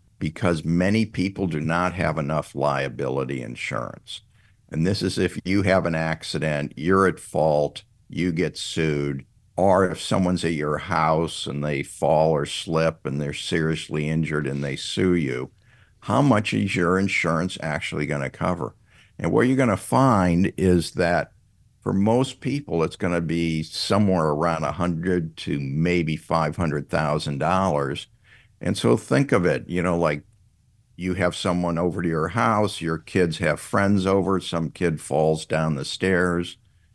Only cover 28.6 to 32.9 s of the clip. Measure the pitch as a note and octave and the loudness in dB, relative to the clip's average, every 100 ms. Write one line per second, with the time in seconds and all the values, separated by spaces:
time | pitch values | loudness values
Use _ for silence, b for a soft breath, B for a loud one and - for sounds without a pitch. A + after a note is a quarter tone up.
28.6 | - - A#2 A#2 - C3+ C#3 A2 F2 C2+ | -4 0 2 2 2 0 4 4 4 2
29.6 | - F2 F2 E2+ E2 D2 - _ _ _ | -2 -2 0 2 2 0 -8 _ _ _
30.6 | _ _ _ - F2+ F#2 F2+ - G2 F2+ | _ _ _ -8 -4 0 0 0 0 0
31.6 | F2 E2 F2+ D#2+ F2 D#2+ E2 A2+ A#2 G#2+ | 0 0 0 0 -2 0 0 0 2 2
32.6 | G#2 - E2 | 0 -2 -4